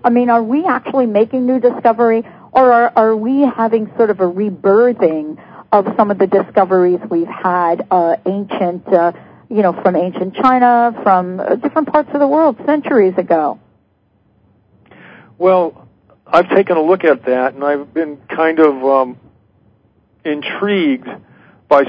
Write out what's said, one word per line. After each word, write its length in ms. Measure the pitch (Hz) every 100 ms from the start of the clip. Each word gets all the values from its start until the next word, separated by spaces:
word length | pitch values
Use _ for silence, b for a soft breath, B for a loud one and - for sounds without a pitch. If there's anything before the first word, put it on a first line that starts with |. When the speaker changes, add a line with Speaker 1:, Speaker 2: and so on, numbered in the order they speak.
| 240
Speaker 1:
I 40 |
mean, 200 | 240 240
are 140 | 233
we 220 | 220 285 370
actually 400 | 254 - 269 233
making 400 | 208 220 262 247
new 140 | 262
discovery, 640 | 240 - 233 226 233 226 B B B
or 220 | 262 254
are, 180 | 233 240 233
are 200 | 220 220
we 260 | 226 277
having 500 | 269 226 226 226 214 -
sort 140 | 220
of 100 | 190
a 100 | 180
rebirthing 1080 | 185 208 180 196 208 247 233 170 156 151 156 B B -
of 140 | 202 202 -
some 160 | 208
of 60 | 196
the 100 | 190
discoveries 720 | 196 180 208 190 185 180 180 -
we've 180 | 170 170
had, 600 | - 185 180 170 170 -
uh, 240 | 180 170 - 185
ancient, 640 | 202 202 - 175 180 -
uh, 240 | 180 170 170 B B B
you 120 | 214
know, 180 | 185 175
from 140 | 185 180
ancient 400 | 180 - 190 -
China, 640 | 262 254 247 240 240 220
from, 360 | 202 185 180 185
uh, 160 | - 226
different 340 | 285 320 285
parts 200 | 302 294
of 60 | 285
the 80 | 277
world 300 | 302 311 220 -
centuries 480 | 302 - 254 190 185
ago? 420 | 180 165 143 - _ _ _ _ _ _ _ _ _ _ _ _ _ B B B B -
Speaker 2:
Well, 460 | 180 185 165 - - _ _ _ -
I've 200 | 170 180
taken 260 | 196 190 165
a 60 |
look 240 | 156 185 160
at 200 | 127 127
that, 280 | 127 131
and 100 | 135
I've 300 | 143 143 143
been 240 | 165 151 143 -
kind 320 | - 160 160
of, 240 | 151 135
um, 360 | 131 135 127 123 _ _ _ _ _ _ _ _ _ _ 156
intrigued 800 | 147 - - 202 196 151 127 120 101 b b b b _
by 140 | 143